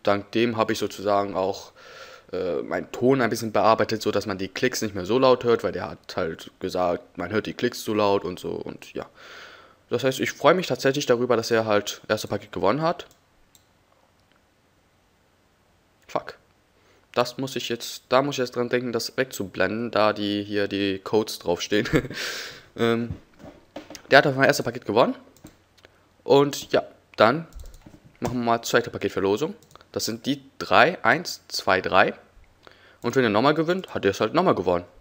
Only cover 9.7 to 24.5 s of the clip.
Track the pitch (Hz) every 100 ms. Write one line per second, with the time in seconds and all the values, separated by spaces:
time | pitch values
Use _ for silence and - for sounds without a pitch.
9.7 | _ - 120 131 131 117 - 139 180 175
10.7 | 127 135 139 - 120 123 117 113 113 110
11.7 | 104 - - - 107 - 104 - - 90
12.7 | 131 160 175 - _ _ _ _ _ _
13.7 | _ _ _ _ _ _ _ _ _ _
14.7 | _ _ _ _ _ _ _ _ _ _
15.7 | _ _ _ - - - - _ _ _
16.7 | _ _ _ _ - 123 - 120 123 -
17.7 | 117 - - - 123 143 135 123 123 120
18.7 | 123 123 113 - - 131 - 98 - 92
19.7 | 107 120 107 107 104 104 104 101 104 101
20.7 | 98 98 95 - 107 110 - - 87 -
21.7 | 104 120 147 - - - - - - -
22.7 | - 117 117 117 - - - - - _
23.7 | - - - - 135 147 131 135